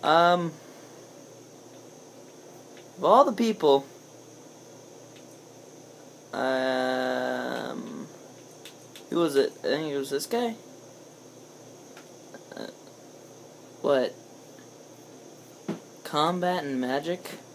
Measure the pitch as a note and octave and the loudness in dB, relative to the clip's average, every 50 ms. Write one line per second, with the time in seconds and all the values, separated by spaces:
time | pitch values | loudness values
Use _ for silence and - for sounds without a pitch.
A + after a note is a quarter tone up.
0 | - - D3+ E3 F3 F3 F3 F3 F3 E3 D3+ - - - - - - - - - | 4 6 6 8 8 8 6 4 2 -2 -6 -8 -16 -18 -20 -20 -20 -20 -20 -20
1 | - - - - - - - - - - - - - - - - - - - - | -20 -20 -20 -20 -20 -20 -20 -20 -20 -20 -20 -20 -20 -20 -20 -20 -20 -20 -20 -20
2 | - - - - - - - - - - - - - - - - - - - - | -20 -20 -20 -20 -20 -20 -20 -20 -20 -20 -20 -20 -20 -20 -20 -20 -20 -20 -10 0
3 | F3 D#3 G3 B3 D4 F4 A3+ F#3 A#3 A3+ G#3+ G#3+ - D3+ C#3 C#3 C3+ - - - | 6 8 10 10 10 8 6 2 2 2 2 4 6 8 8 8 6 0 -16 -20
4 | - - - - - - - - - - - - - - - - - - - - | -20 -20 -20 -20 -20 -20 -20 -20 -20 -20 -20 -20 -20 -20 -20 -20 -20 -20 -20 -20
5 | - - - - - - - - - - - - - - - - - - - - | -20 -20 -20 -20 -20 -20 -20 -20 -20 -20 -20 -20 -20 -20 -20 -20 -20 -20 -20 -20
6 | - - - - - - - - B2 C3 C3 C3 C3 C3 C3 C3 B2+ B2+ B2+ B2+ | -20 -20 -20 -20 -16 -10 -6 -2 0 0 0 2 2 2 2 2 2 0 0 0
7 | B2+ B2+ B2+ B2+ B2+ B2+ B2+ B2+ B2 B2+ B2+ B2 A2+ B2+ C3+ - - - D#2+ D2 | 0 0 0 0 0 -2 -2 -2 -4 -4 -4 -4 -4 -6 -6 -8 -8 -8 -10 -10
8 | - - - - - - - - - - - - - - - - - - - - | -12 -12 -14 -18 -20 -20 -20 -20 -20 -20 -20 -20 -20 -20 -20 -20 -20 -20 -20 -20
9 | - - - E3+ E3+ D#3 C#3 C#3 C3 - - - - D#2 B2+ D3 D#3+ D3+ C#3+ C#3+ | -12 -4 0 2 2 4 4 4 2 2 0 -4 -2 0 0 0 0 -2 -4 -4
10 | C3+ C#3 C#3+ C#3+ - - A#3 A#3 B3 A#3 A3 - - - - - - - - - | -4 -2 -4 -4 -2 -2 -2 0 0 -2 -4 -6 -14 -20 -20 -20 -20 -20 -20 -20
11 | - - - - - - - - - - - - - - - - - - - - | -20 -20 -20 -20 -20 -20 -20 -20 -20 -20 -20 -20 -20 -20 -20 -20 -20 -20 -20 -20
12 | - - - - - - - - - - - - - - - - - - - - | -20 -20 -20 -20 -20 -18 -18 -18 -16 -14 -12 -10 -10 -12 -12 -16 -20 -20 -20 -20
13 | - - - - - - - - - - - - - - - - - C#3+ C#3+ C3+ | -20 -20 -20 -20 -20 -20 -20 -20 -20 -20 -20 -20 -20 -20 -18 -4 2 4 4 4
14 | B2 - - - - - - - - - - - - - - - - - - - | 4 0 -2 -8 -20 -20 -20 -20 -20 -20 -20 -20 -20 -20 -20 -20 -20 -20 -20 -20
15 | - - - - - - - - - - - - - - - - - - - - | -20 -20 -20 -20 -20 -20 -20 -20 -20 -20 -20 -14 -8 -8 -8 -8 -8 -18 -20 -16
16 | - - - D3 D3+ E3 F3+ F3+ F3 F3+ F3+ F3+ D#3 C#3+ C3+ B2+ B2+ B2 C3 C#3+ | -12 -4 0 2 4 4 2 2 2 2 2 0 -2 -2 -2 -2 0 0 0 0
17 | D3+ E3 F3 F#3 - - - - - - | 0 -2 -6 -6 -6 -12 -14 -14 -16 -18